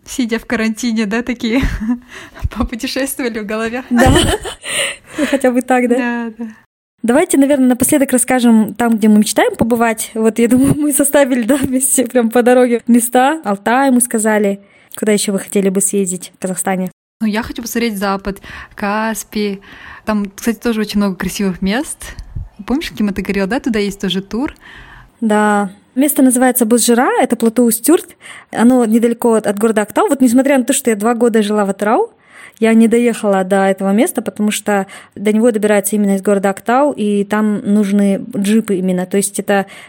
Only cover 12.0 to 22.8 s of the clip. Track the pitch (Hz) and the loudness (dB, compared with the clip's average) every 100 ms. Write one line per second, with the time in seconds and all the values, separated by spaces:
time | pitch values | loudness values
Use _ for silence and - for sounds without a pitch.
12 | 233 254 226 247 233 247 247 233 - 240 | 0 0 2 2 4 4 4 0 2 2
13 | 233 254 269 320 202 202 226 254 277 247 | 2 2 2 0 -4 -4 0 2 2 2
14 | 233 220 220 214 202 196 - _ _ - | 0 -2 0 0 0 -4 -10 _ _ -4
15 | 214 208 - 196 - 202 190 190 196 202 | 0 0 0 -4 -2 0 0 0 0 -2
16 | 190 180 - - 185 180 196 185 185 - | -2 -6 -12 -10 -8 -6 -4 -4 -6 -10
17 | _ - 220 208 247 277 233 233 233 202 | _ -6 -4 -4 -6 -10 -8 -4 -4 -4
18 | 202 196 196 196 - - - - 202 214 | -4 -4 -6 -10 -14 -20 -18 -8 -4 -4
19 | 220 220 - 214 208 196 - - - - | -4 -6 -8 -4 -4 -6 -12 -20 -20 -12
20 | - 214 98 - - 220 240 220 208 202 | -4 -4 -4 -6 -4 -2 -2 -2 -2 0
21 | 202 180 190 - 196 170 190 226 311 - | -2 -2 -6 -4 -4 -2 -2 -2 -6 -10
22 | - - - - - - 190 269 | -16 -16 -12 -12 -12 -12 -6 -4